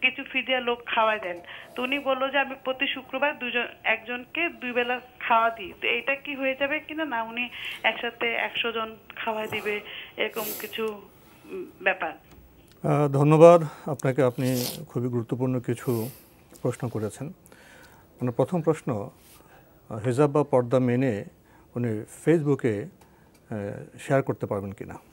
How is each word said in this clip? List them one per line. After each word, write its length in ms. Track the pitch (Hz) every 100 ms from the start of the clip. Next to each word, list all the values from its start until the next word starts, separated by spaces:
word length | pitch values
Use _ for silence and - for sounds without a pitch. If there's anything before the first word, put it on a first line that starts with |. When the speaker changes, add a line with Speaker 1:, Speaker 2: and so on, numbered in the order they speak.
Speaker 1:
কিছু 240 | 254 254 269
ফিদিয়া 280 | 262 220 254
লোক 180 | 240 240 -
খাওয়াই 320 | - 220 214
দেন। 140 | 190 175 - - - -
তো 60 |
উনি 160 | 254 285
বললো 320 | 262 262 269
যে 80 | 277
আমি 160 | 262 254
প্রতি 220 | - 262 269
শুক্রবার 520 | - 254 262 277 294
দুজন, 280 | 247 240 233 -
একজনকে 640 | - 220 214 247 247 - 339
দুই 240 | - 247
বেলা 280 | 240 240 247 - -
খাওয়া 300 | - 233 226
দিই। 220 | 226 180 -
তো 60 | -
এটা 280 | 240 233
কি 200 | 277 -
হয়ে 220 | 269 269 262
যাবে 200 | 277 302
কিনা? 240 | 302 311
না 180 | 311 233
উনি 260 | 226 233 247 - - -
একসাথে 440 | 220 220 240 233 240
একশো 460 | 226 214 - 240
জন 240 | 226 220 220 - -
খাওয়াই 320 | - 220 220
দিবে, 300 | 214 208 208 - - - -
এরকম 280 | 220 226 214 214
কিছু, 400 | 214 - 220 208 190 - - - -
উম, 160 | 190 - -
ব্যাপার? 300 | 185 180 165 147 - - - - - -
Speaker 2:
আহ, 260 | 147 147 147
ধন্যবাদ 560 | 139 143 156 170 175 151 - -
আপনাকে, 360 | 143 143 127
আপনি 440 | 127 123 127 127 123 - 156
খুবই 220 | - 123
গুরুত্বপূর্ণ 520 | 120 113 120 127 127
কিছু 480 | 120 120 - 117 113 - - - - -
প্রশ্ন 260 | 127 120 127
করেছেন। 440 | 113 104 - 139 190 - - - - - - - -
মানে 100 | 123
প্রথম 320 | 120 135 180
প্রশ্ন, 480 | 156 156 - 110 117 - - - - - - - _
আহ, 100 | 110
হিজাব 320 | 110 123 147
বা 140 | 143
পর্দা 340 | 147 131 120 127
মেনে 460 | 127 123 135 101 - - _ - - -
উনি 280 | 120 110 - - -
Facebook-এ, 560 | 170 147 139 127 101
আহ, 720 | 147 - - - - - _ 110 101 - - 120
share 240 | - 135
করতে 240 | 135 120 107
পারবেন 260 | 107 98
কিনা? 260 | 98 92 85 -